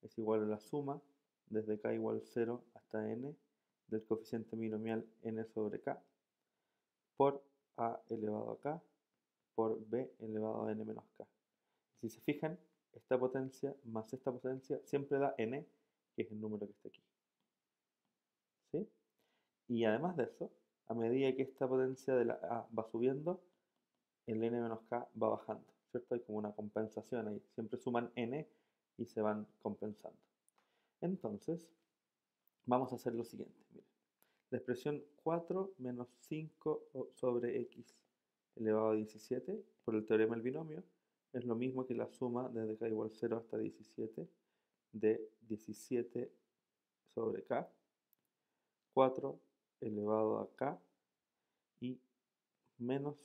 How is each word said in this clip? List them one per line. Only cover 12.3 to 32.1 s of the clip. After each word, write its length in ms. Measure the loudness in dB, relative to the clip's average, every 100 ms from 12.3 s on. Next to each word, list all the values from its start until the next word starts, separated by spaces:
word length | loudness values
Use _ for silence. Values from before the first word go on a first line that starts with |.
| 0 -2 -6 _ _ _
esta 260 | -20 _ 2
potencia 560 | 2 0 -4 -4 -6 -6 -6
más 280 | -6 -6
esta 180 | -6 -4
potencia 480 | -4 -4 -6 -4 -6 0
siempre 320 | -2 2 2
da 180 | 2 2
n, 300 | -2 -2 -8 _ _ _ _ -6
que 60 |
es 100 | -6
el 80 | -4
número 260 | -6 -4 -8
que 60 |
está 140 | -12 -18
aquí. 140 | -20 _ _ _ _ _ _ _ _ _ _ _ _ _ _ _ _ _
¿Sí? 180 | -6 -6 _ _ _ _ _ _ _ -2
Y 160 | 4
además 320 | 4 4 2 0
de 100 | -2
eso, 240 | -4 -10 -10 _ _ _
a 60 |
medida 420 | 0 2 4 4 2
que 80 |
esta 240 | -2 -2 0
potencia 480 | 2 2 -2 2 4
de 100 | 4
la 80 | 0
a 320 | -2 -4 -4 -6
va 80 | -4
subiendo, 520 | 2 2 2 -2 -4 -8 _ _ _ _ _ _ _ -4
el 160 | 0
n 200 | 2 2
menos 200 | -2 -4
k 220 | -4 -4 -4 0
va 80 | 2
bajando, 380 | 2 -2 -8 -10 _ _
¿cierto? 240 | -8 -2 -4
Hay 60 |
como 160 | -2 -4
una 160 | -4
compensación 760 | -6 -4 -2 -2 -4 -4 -4 -4
ahí, 140 | -6 -8 -8
siempre 220 | -6 -4
suman 340 | 0 0 0 -4
n 320 | -2 -4 -8 _ _ _ _ -10
y 80 | -6
se 160 | 0
van 240 | 0 0 -6 _
compensando. 560 | -6 -4 -8 -8 -16 -18 _ _ _ _ _ _ _ _
Entonces, 680 | -4 -2 -4 -4 -4 -6 -6 _ _ _ _